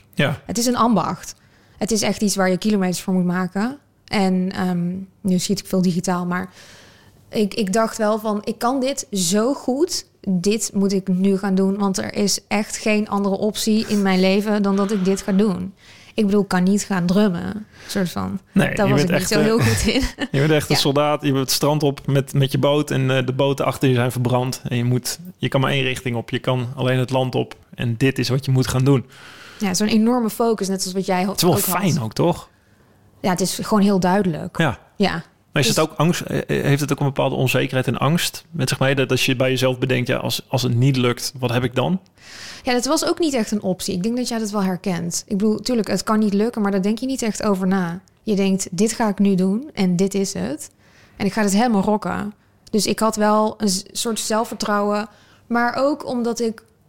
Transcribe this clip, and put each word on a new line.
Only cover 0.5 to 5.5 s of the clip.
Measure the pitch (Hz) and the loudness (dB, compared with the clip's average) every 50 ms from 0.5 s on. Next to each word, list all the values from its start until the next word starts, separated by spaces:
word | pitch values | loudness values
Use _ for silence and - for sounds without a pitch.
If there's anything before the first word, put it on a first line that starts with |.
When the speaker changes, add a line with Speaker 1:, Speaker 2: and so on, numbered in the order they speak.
| - 220 | -6 -2
Speaker 2:
is | 240 | 0
een | 254 247 - | 0 2 2
ambacht. | 226 240 226 180 151 - 180 - - - - _ _ _ _ _ _ _ _ - | 2 2 2 2 0 0 -4 -8 -10 -16 -18 _ _ _ _ _ _ _ _ -6
Het | 220 - | -4 -2
is | 226 202 | 0 0
echt | 226 220 190 - | 0 0 0 0
iets | 220 202 175 | 0 0 0
waar | 196 185 185 | 2 2 2
je | 185 180 | 2 0
kilometers | - 214 214 196 185 185 175 - | 0 0 0 2 2 0 -2 -2
voor | - - 185 | -2 0 0
moet | 185 180 | 2 2
maken. | 180 175 180 185 175 - 196 208 247 277 285 _ _ _ _ _ | 2 0 0 -2 -4 -2 -4 -4 -4 -4 -8 _ _ _ _ _
En, | - - 214 190 190 185 185 185 185 | -4 0 0 2 2 2 2 0 -2
ehm, | - - 185 180 180 175 175 175 180 190 190 - _ _ | -2 -2 -2 -2 0 0 -2 -2 -4 -6 -10 -14 _ _
nu | - 196 185 175 | -2 0 0 2
schiet | - - | 2 0